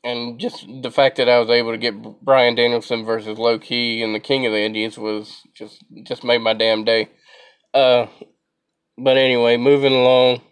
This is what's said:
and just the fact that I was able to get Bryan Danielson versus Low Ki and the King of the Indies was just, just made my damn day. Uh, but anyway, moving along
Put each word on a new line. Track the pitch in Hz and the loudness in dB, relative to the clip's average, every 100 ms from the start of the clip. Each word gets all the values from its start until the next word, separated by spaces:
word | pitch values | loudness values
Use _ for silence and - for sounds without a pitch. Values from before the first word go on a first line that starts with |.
and | 120 120 120 117 | -8 -8 -10 -10
just | 226 - - 131 | -12 -12 -20 -12
the | 127 | -6
fact | 127 135 - | 2 2 2
that | 123 | 2
I | 123 | 4
was | 113 | 4
able | 120 117 | 0 0
to | 113 | -4
get | 117 104 110 - | -6 -8 -18 -14
Bryan | - 135 120 120 | 0 4 4 2
Danielson | 120 120 - 117 110 | 0 0 -4 -8 -4
versus | 113 107 107 | -6 -6 -2
Low | 117 113 | -2 -2
Ki | - 120 120 113 | -4 -4 -4 -4
and | 113 | -4
the | 107 | -6
King | - 135 123 | -2 -2 0
of | |
the | 107 | -2
Indies | 107 110 110 - | -4 -4 -8 -8
was | 107 107 107 - _ | -8 -8 -10 -20 _
just, | _ 107 - _ - | _ -20 -20 _ -20
just | - 123 123 | -12 -10 -2
made | 120 | 0
my | 113 | 0
damn | 110 113 110 | 0 0 0
day. | 110 113 107 _ _ - - _ _ | 0 0 -2 _ _ -20 -20 _ _
Uh, | 135 131 123 113 - - _ _ _ _ _ _ - | 0 4 2 0 -10 -20 _ _ _ _ _ _ -4
but | 131 131 | 0 2
anyway, | 131 123 117 120 | 2 2 2 2
moving | 127 143 139 | 2 2 2
along | 131 127 127 127 120 _ | 2 4 4 4 0 _